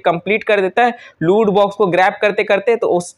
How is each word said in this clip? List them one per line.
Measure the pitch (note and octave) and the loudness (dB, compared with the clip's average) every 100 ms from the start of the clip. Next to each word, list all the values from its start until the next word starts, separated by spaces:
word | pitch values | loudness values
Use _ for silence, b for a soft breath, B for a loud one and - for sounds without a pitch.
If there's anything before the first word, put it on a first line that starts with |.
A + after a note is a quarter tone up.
| F3+ | -2
कंप्लीट | E3 F#3 G#3+ | -4 -2 -4
कर | - G3+ | 0 0
देता | F#3+ A3+ | 0 0
है | A#3+ A3+ B - | 0 -2 B -4
लूट | D#3+ G#3 G#3+ | 0 2 2
बॉक्स | G3 G3+ - | 2 0 0
को | G3+ | 0
ग्रैब | E3+ F#3+ G3 | 2 0 0
करते | G#3 G3+ | -2 -2
करते, | G#3 G3 G#3+ A#3 | -2 -2 0 0
तो | F3 | 0
उस, | F3 F3 | -2 -4